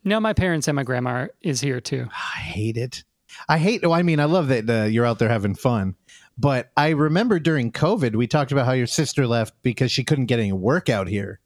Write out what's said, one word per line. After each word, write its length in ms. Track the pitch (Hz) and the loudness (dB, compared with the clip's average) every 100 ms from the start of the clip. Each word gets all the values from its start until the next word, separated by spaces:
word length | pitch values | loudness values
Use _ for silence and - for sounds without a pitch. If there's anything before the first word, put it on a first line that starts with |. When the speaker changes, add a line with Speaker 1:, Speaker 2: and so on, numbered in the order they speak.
Speaker 1:
No, 160 | 196 220 | 0 0
my 140 | 220 | 0
parents 340 | 202 185 160 147 | 0 0 0 0
and 80 | 143 | -2
my 80 | |
grandma 440 | 127 127 123 123 135 - | -2 -2 -2 -4 -6 -6
is 200 | 180 127 | -4 -2
here 180 | 143 123 | -2 -4
too. 280 | - 135 123 | -4 -6 -6
Speaker 2:
I 280 | - - - | -10 -10 -10
hate 360 | - 95 110 113 | -8 -4 -4 -4
it. 300 | 123 - - _ _ - - | -6 -10 -20 _ _ -18 -2
I 100 | 156 | 2
hate, 280 | 175 220 170 | 2 2 2
oh, 60 | |
I 100 | 165 | 2
mean, 160 | 175 151 | 2 2
I 60 | 147 | 2
love 240 | 180 143 | 2 2
that, 200 | 127 110 | 0 2
uh, 140 | 113 107 | 0 2
you're 200 | 110 120 | 2 2
out 140 | 113 | 2
there 100 | 113 | 2
having 260 | 113 101 98 | 2 0 0
fun. 400 | 131 117 95 92 _ - - - | 0 0 -2 -6 _ -20 -20 -2
But 340 | 143 131 - - | 0 0 -2 0
I 140 | 151 | 2
remember 500 | 156 151 165 240 185 | 2 2 2 2 0
during 320 | 151 156 117 | 2 0 -2
covid, 440 | - 156 220 127 107 | 0 0 2 0 0
we 120 | 120 | 0
talked 240 | 151 139 | 0 0
about 140 | 143 123 | 0 2
how 80 | |
your 140 | 131 120 | 0 0
sister 380 | - 151 - 127 | -2 -2 0 0
left 280 | 117 110 _ | 0 -2 _
because 300 | 127 113 127 | -4 0 -2
she 120 | - | 0
couldn't 220 | 123 147 120 | 0 0 2
get 140 | 120 | 0
any 120 | 104 | 0
work 380 | 95 98 165 - | 0 0 0 0
out 180 | 110 92 | -2 -2
here. 320 | 101 98 98 | -4 -6 -12